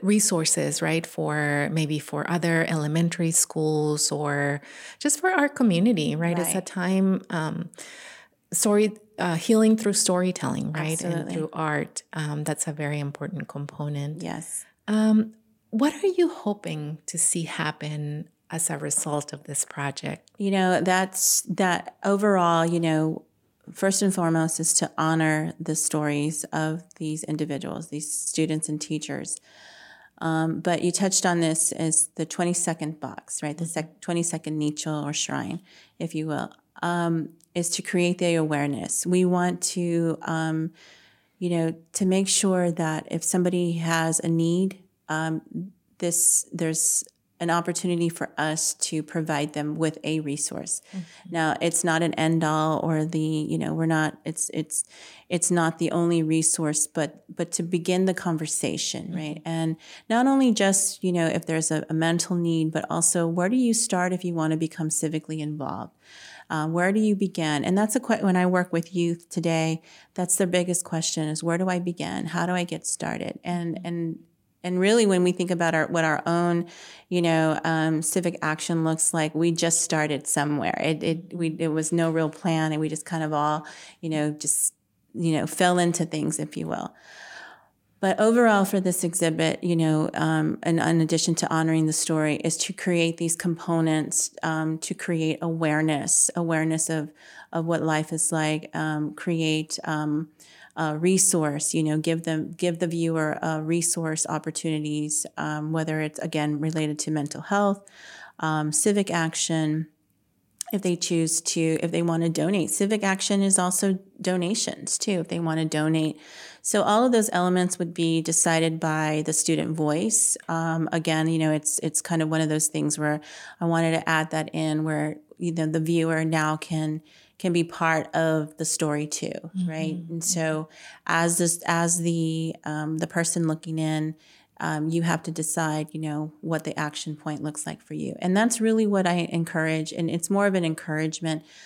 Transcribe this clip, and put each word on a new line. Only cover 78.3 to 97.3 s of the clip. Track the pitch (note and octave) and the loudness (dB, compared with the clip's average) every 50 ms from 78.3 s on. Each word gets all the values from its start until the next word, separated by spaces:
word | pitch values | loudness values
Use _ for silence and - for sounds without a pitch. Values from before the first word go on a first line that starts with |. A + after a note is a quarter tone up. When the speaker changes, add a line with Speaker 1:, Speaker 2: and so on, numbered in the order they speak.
| - - | -2 -2
Speaker 2:
action | - D#3 D#3 D#3+ - - E3+ E3 D#3+ | -2 -2 -2 -2 -2 -2 0 2 2
looks | D#3+ D#3+ D#3 - - - | 2 2 2 0 0 2
like, | E3 D#3 D3+ - | 2 0 0 2
we | D#3+ E3+ E3+ | 2 2 2
just | E3 E3 F3 E3+ E3 - | 2 2 2 2 2 0
started | - - E3+ D#3 D3+ D3+ D3 C3 - | 0 0 0 0 2 0 -2 -2 -4
somewhere. | - - D3+ C#3+ D3 D3 C#3+ F#2+ E2 - - - | -2 0 0 0 2 0 0 0 -2 -2 0 0
It, | D#3+ D#3+ - E3+ | 0 0 0 0
it, | E3 E3 E3+ F3+ - - | -2 -2 -2 -4 -8 -6
we, | F3 E3+ D#3+ D#3 - | -4 -4 -4 -2 -2
it | D#3+ D#3+ | -2 0
was | D3+ D#3+ D#3 - | 0 -2 -2 0
no | E3+ E3+ E3 E3 | 0 2 2 2
real | D#3+ E3 D#3+ D3+ | 2 2 0 0
plan, | D3+ - - F3 E3 D#3+ D#3 D#3 | -2 -2 -2 0 0 2 2 0
and | D3+ D3+ | 0 -2
we | D#3 D#3 | -2 -4
just | D#3 D#3 - | -4 -6 -6
kind | - E3+ D#3+ D#3 | -6 -4 -4 -2
of | D3+ D3+ | 0 0
all, | D3 D3+ D3+ D3+ D#3 D#3 - - - - - - _ | 0 2 0 0 -2 -4 -10 -16 -18 -20 -20 -16 _
you | - D#3+ | -6 -4
know, | D#3 D3+ D3+ D3+ | -2 0 0 -2
just, | D3+ D3 - D3+ - - - - - _ _ _ _ _ _ _ - | -2 -2 -2 -2 0 0 -2 -2 -4 _ _ _ _ _ _ _ -6
you | - E3+ E3 D#3 | -2 0 2 2
know, | C#3+ - | 2 0
fell | - - - F#3 F3+ F3+ F3 | -2 0 2 4 4 4 4
into | F3 F3 E3 - E3 | 4 2 2 0 -2
things, | E3 - D#3 D3 D3+ D#3 - | -2 -2 -2 -2 -2 -2 -4
if | D3+ D3+ - | -6 -6 -6
you | - D#3+ | -8 -6
will. | D#3+ - - - - - - - - - - - - - - - - - - _ _ _ _ _ _ _ _ | -4 -6 -6 -6 -8 -12 -16 -20 -20 -20 -20 -20 -18 -18 -18 -18 -20 -20 -20 _ _ _ _ _ _ _ _
But | G3+ F#3+ - - | 0 0 2 4
overall | G#3+ A3 A#3 B3 A#3+ A3+ G#3 G3+ G3 | 4 6 6 6 6 6 6 6 4
for | G3 - G3 | 4 2 2
this | F#3 F3+ F3+ - - | 2 2 0 0 -2
exhibit, | E3+ E3+ - F3 E3 D#3+ E3 D#3+ D#3+ - - - | -2 0 2 2 2 2 2 0 0 0 0 0
you | F3 E3+ | 0 2
know, | E3 D#3+ D#3 D#3 D#3 D#3 - - | 4 4 4 4 4 2 0 0
um, | - D#3+ D#3+ D#3+ D#3 D#3 D#3+ - - | 0 0 2 2 2 2 0 -2 -2
and | - E3+ E3 E3 | 0 0 2 2
in | - D#3+ E3 E3 | 4 4 4 4
addition | D#3+ D#3 E3 D#3+ - - E3 | 4 2 2 2 2 0 0
to | - - - | 0 0 0
honoring | D#3+ D#3+ D#3+ D#3+ D#3+ D#3+ D#3 | 2 2 2 4 4 4 2
the | D#3 D#3 | 2 2
story, | - - - E3 D#3 D3+ D3+ D3 | 0 0 0 0 2 2 0 0
is | - - E3 - | 0 -2 -2 -2
to | - - - F#3 | -2 -4 -6 -6
create | - - F#3 F3 E3+ E3 E3 E3 | -4 -2 0 2 4 2 2 0
these | - E3+ E3 E3 | -2 -2 -2 -2
components, | - - F3 E3 E3 - - E3+ E3 E3 D#3+ D#3 D#3 D3+ - - - - - - - - | -2 -2 -2 -2 -2 -2 0 2 2 4 4 2 2 0 0 -2 -2 -2 -2 -4 -6 -4
um, | D#3+ D#3+ D#3 D#3 D#3 D#3+ D#3+ | -2 -2 -2 -2 -2 -4 -4
to | - - E3+ | -6 -8 -8
create | - - - E3+ D#3+ D#3+ D#3+ D#3 - | -6 -2 -2 0 0 0 0 0 -2
awareness, | - E3 E3 E3 E3 D3+ D3+ D3+ D#3 D#3 D3+ C#3 A#2+ - - - - - - | -2 -2 -2 0 0 2 2 2 2 2 2 0 0 0 2 2 2 2 0
awareness | F3 E3+ E3 E3 D#3 D#3+ D#3+ D#3+ D#3+ - - | -2 0 0 2 2 2 2 0 0 0 -2
of, | D#3+ D#3 D3 D3+ - - - - | -2 -2 -4 -6 -10 -18 -20 -20